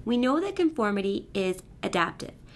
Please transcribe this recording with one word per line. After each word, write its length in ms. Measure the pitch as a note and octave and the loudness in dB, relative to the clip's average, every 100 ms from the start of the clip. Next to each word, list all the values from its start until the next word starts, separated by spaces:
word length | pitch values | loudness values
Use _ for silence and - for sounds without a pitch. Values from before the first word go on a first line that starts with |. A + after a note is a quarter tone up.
We 140 | - A#3+ | -2 2
know 220 | B3+ D4 | 4 2
that 160 | G4 G4 | 0 2
conformity 720 | E4+ D#4+ G#3+ G3+ G3 G3 - | 2 2 0 0 0 -2 -4
is 300 | G3+ F#3 F#3 - - | -2 -2 -2 -8 -8
adaptive. 500 | F#3 F#3 E3+ - - - - | -2 0 0 -2 -12 -14 -20